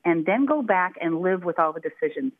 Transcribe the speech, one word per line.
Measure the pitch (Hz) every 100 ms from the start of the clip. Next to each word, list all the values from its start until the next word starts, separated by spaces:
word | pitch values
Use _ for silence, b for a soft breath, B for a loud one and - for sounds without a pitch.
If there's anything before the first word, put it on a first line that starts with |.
and | 170 165 156
then | 220
go | 277 302
back | 220 185 180 -
and | 165 165
live | 185 185
with | 175 165
all | 160
the | 160
decisions | 160 - 156 143 135